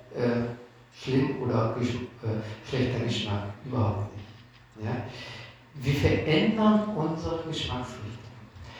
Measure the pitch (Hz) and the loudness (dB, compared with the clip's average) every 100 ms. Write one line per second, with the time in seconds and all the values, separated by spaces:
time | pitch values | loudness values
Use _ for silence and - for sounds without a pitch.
0 | - - 120 117 120 - - - - - | -10 -2 2 2 0 -4 -12 -20 -20 -10
1 | 135 135 - - 123 113 113 120 120 120 | 0 2 2 0 0 2 2 2 0 -2
2 | - - 110 107 104 - - 127 127 117 | -6 -6 -2 -2 -4 -10 -4 0 2 2
3 | 113 104 107 101 101 - - 123 104 101 | 0 0 0 -2 -4 -8 -4 0 2 2
4 | 104 - - - - - - - 110 117 | -2 -8 -16 -18 -20 -20 -20 -8 -4 -2
5 | - - - - - - - 143 131 147 | -4 -10 -12 -14 -16 -18 -18 -6 0 4
6 | 160 151 156 160 214 214 214 214 - 151 | 4 4 4 4 6 6 6 6 4 0
7 | 165 165 160 165 160 147 - 127 117 107 | 0 0 -2 -4 -4 -4 -4 -4 -6 -8
8 | 104 - - - - - - - | -10 -10 -14 -18 -18 -16 -16 -14